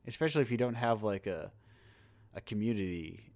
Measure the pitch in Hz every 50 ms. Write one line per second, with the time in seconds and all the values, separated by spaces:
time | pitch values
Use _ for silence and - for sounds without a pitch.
0 | - 120 117 - 156 160 143 156 135 110 123 113 123 123 117 113 117 117 117 107
1 | 107 107 98 95 - 101 90 80 78 - - - _ - - - - - - -
2 | - - - - - - - 98 - - 110 104 107 117 113 104 95 92 87 85
3 | 80 78 - - - - -